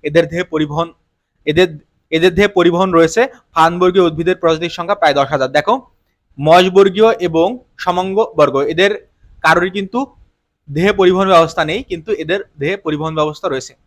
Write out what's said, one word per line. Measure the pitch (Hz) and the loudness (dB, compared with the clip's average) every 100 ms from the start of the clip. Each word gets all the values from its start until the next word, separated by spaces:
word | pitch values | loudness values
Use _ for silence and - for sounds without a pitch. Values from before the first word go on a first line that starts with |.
এদের | 151 151 165 | 0 0 0
দেহে | 165 | -4
পরিবহন | 180 156 151 147 170 _ _ _ _ _ - | -6 -4 -4 -4 -8 _ _ _ _ _ -4
এদের, | 151 180 151 _ _ _ | 0 0 -2 _ _ _
এদের | 160 180 | 0 0
দেহে | 170 202 196 | 2 0 2
পরিবহন | 170 170 190 170 | 2 2 2 2
রয়েছে | 165 220 262 - _ - | 2 2 -2 -4 _ 0
ফার্নবর্গীয় | 165 175 180 185 175 | 0 2 0 2 0
উদ্ভিদের | 156 170 180 | 0 -4 -2
প্রজাতির | 170 160 170 - | -2 -2 -6 -10
সংখ্যা | 175 202 | -6 0
প্রায় | 160 143 | 0 0
দশ | 135 | -2
হাজার। | 147 131 147 | -2 -2 -2
দেখো, | 147 175 - _ _ _ _ - | -2 -4 -6 _ _ _ _ -6
মসবর্গীয় | 147 175 185 185 196 185 226 - 180 | 4 4 4 4 2 4 2 2 -2
এবং | 160 175 247 _ - | 0 0 -2 _ -8
সমঙ্গবর্গ | - 180 190 196 220 - 147 135 143 | -4 -4 -2 -2 -2 2 2 2 2
এদের | 160 196 202 _ _ _ _ | 2 2 0 _ _ _ _
কারোরই | 160 170 185 190 | 0 2 0 -6
কিন্তু | 196 233 269 _ _ _ _ _ - | -6 -6 -8 _ _ _ _ _ -10
দেহে | 143 190 208 | -2 0 2
পরিবহন | 180 185 190 | 2 2 4
ব্যবস্থা | 175 165 170 156 | 4 4 -2 -4
নেই, | 185 269 | -6 -8
কিন্তু | 170 160 202 | -12 -8 -8
এদের | 156 196 - _ | -4 -6 -6 _
দেহে | 143 196 165 | -8 -6 -6
পরিবহন | 151 160 160 | -6 -6 -4
ব্যবস্থা | 151 151 185 | -4 -4 -6
রয়েছে। | 131 - 123 | -6 -10 _